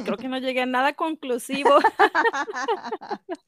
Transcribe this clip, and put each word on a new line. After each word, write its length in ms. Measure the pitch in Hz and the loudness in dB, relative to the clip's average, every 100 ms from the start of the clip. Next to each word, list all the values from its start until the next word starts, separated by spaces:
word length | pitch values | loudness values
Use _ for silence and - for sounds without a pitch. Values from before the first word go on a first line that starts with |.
creo 120 | 220 214 | -6 -6
que 120 | 254 | -6
no 100 | 262 | -6
llegué 240 | 262 254 | -4 -2
a 40 | 254 | 0
nada 260 | 254 277 | 2 0
conclusivo. 800 | 285 320 311 269 247 - 269 403 | 0 -4 -4 -6 -6 -4 0 4
<laughs> 1600 | 554 - - 427 330 453 277 311 269 269 403 233 330 - - - 349 | 6 6 4 4 4 0 0 -4 -6 -4 -6 -6 -10 -10 -12 -10 -12